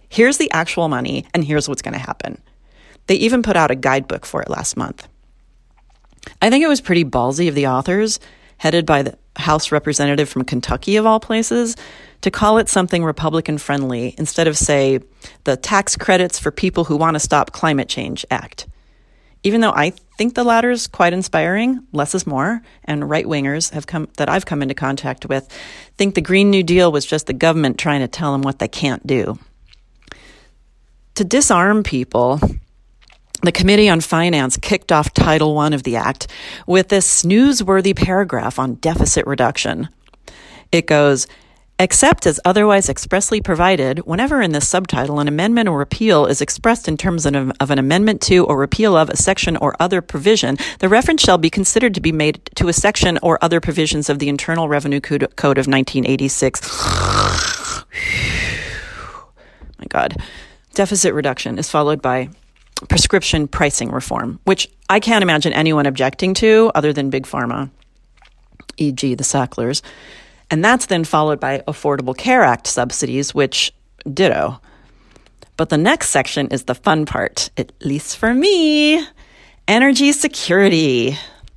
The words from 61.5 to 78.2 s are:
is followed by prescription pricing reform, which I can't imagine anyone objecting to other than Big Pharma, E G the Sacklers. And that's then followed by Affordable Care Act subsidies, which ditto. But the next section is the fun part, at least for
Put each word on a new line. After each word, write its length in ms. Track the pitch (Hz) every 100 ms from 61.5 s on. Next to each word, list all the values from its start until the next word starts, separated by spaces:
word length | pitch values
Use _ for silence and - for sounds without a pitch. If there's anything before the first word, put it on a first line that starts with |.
| 113
is 100 | 165
followed 320 | 156 147 151
by 280 | 131 127 131 - _ _ _ - -
prescription 580 | 190 - 196 - 160 147
pricing 440 | - 147 - 120
reform, 480 | 127 - 113 120 170
which 240 | - 190 - _ -
I 100 | 202
can't 220 | 220 220
imagine 320 | 180 151 156
anyone 320 | - 160 151 143
objecting 480 | 135 131 - 185
to 360 | 190 220 220 226 -
other 160 | 151
than 180 | 147 139
Big 160 | 135 131
Pharma, 440 | 139 120 120 139 _ _ _ _ _ _ _ _ _ - -
E 160 | 151
G 240 | 131 135 123
the 80 |
Sacklers. 580 | 131 143 127 - 117 143 - - - - - _ -
And 140 | 156 185
that's 220 | 247 -
then 180 | 180 156
followed 340 | 156 156 147
by 200 | 135 135
Affordable 580 | - 147 147 139 127 131
Care 260 | 247 254
Act 240 | 156 117 -
subsidies, 640 | - 123 - 131 131 139
which 400 | 143 139 - - _ _ _ -
ditto. 480 | 135 185 73 73 127 _ _ _ _ _ _ _ _ - -
But 140 | 160
the 80 | 151
next 320 | 190 320 -
section 400 | 143 131 151 139
is 160 | 131 -
the 100 | 123
fun 300 | - 160 151
part, 460 | - - - - -
at 160 | - - -
least 320 | 143 -
for 160 | -